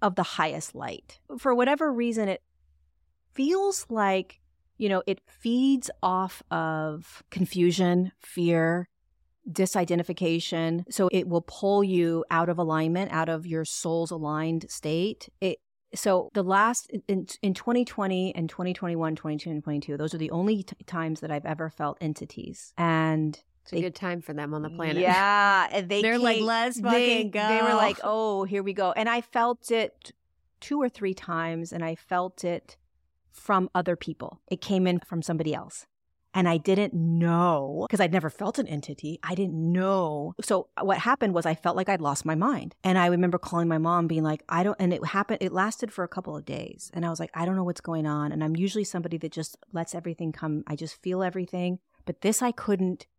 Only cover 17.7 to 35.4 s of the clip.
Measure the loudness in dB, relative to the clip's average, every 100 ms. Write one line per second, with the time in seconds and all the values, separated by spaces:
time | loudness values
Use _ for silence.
17.7 | 0 0 -2 -2 0 -2 -4 -6 -4 -6
18.7 | -4 -4 -2 -2 -2 -6 -6 -6 -6 -4
19.7 | -6 -4 -4 -4 -4 -4 0 0 0 -4
20.7 | -14 -8 -4 -4 -4 -4 -6 -4 -6 -6
21.7 | -4 -6 -4 -6 -6 -10 -12 -12 -14 -14
22.7 | -2 2 2 2 2 0 -4 _ _ -6
23.7 | -4 -4 -4 -6 -6 -8 -8 -6 -6 -8
24.7 | -6 -2 2 4 6 6 6 6 6 4
25.7 | 0 0 0 2 2 2 2 2 2 0
26.7 | 0 2 4 4 2 0 0 2 2 4
27.7 | 4 4 2 -2 0 0 -2 -2 -2 -2
28.7 | 0 0 0 0 0 0 0 0 0 0
29.7 | 0 0 -6 -20 -20 _ _ _ _ -4
30.7 | 0 0 -2 -4 -4 -4 -2 -2 -4 -6
31.7 | -4 -4 -6 _ -2 -2 -4 -4 -4 -8
32.7 | -20 _ _ _ _ _ -14 0 2 2
33.7 | 0 0 -2 -4 -8 -10 -14 _ -6 0
34.7 | 4 4 2 -2 -6 -2 -2